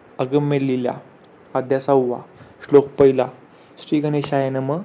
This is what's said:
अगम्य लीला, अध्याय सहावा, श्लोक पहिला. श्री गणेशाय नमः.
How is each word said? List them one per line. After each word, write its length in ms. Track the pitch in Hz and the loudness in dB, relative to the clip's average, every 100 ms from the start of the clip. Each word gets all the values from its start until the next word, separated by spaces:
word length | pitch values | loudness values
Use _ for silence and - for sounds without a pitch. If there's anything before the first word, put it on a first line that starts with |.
| - - | -16 -8
अगम्य 400 | 131 143 147 143 | -2 0 0 0
लीला, 340 | 135 127 120 139 - - - - - | -2 -2 -4 -6 -12 -20 -20 -20 -8
अध्याय 260 | 131 127 135 | -6 -2 -2
सहावा, 380 | 135 139 127 120 - - - - - | 2 2 2 -4 -10 -20 -20 -20 2
श्लोक 180 | 143 143 | 4 4
पहिला. 420 | - 139 131 123 - - - - - | 4 4 4 -2 -6 -20 -20 -20 -20
श्री 220 | - 151 | -4 -2
गणेशाय 500 | 147 147 139 139 135 | -2 -2 -2 -2 -2
नमः. 280 | 135 131 160 | -2 -4 -4